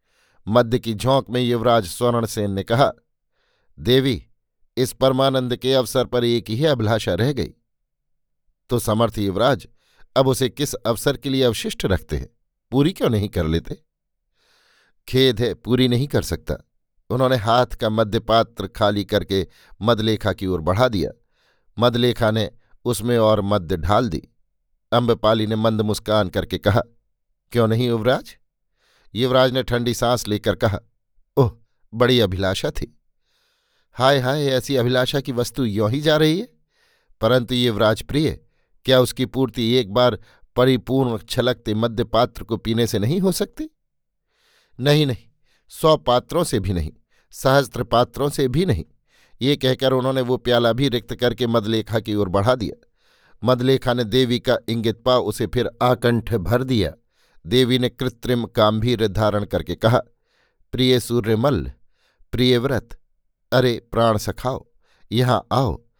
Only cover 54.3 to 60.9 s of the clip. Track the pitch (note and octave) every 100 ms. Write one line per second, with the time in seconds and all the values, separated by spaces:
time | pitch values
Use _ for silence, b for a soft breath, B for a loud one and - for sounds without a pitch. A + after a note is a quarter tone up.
54.3 | B2 - A#2+ - A#2 A2+ A2 B2+ B2+ G2+
55.3 | - A2 A#2+ A2+ - B2 A#2+ A#2+ A#2 -
56.3 | A2+ F2 A#2+ C3 A#2+ D#2 - _ _ _
57.3 | _ - B2 B2 B2+ A#2+ - B2+ - A#2
58.3 | B2 A2 - G#2+ G#2+ A#2 A2+ A2 F#2+ G#2+
59.3 | G#2 G2+ F#2 D#2+ E2+ A2 B2 - _ _
60.3 | _ _ _ _ A#2+ B2+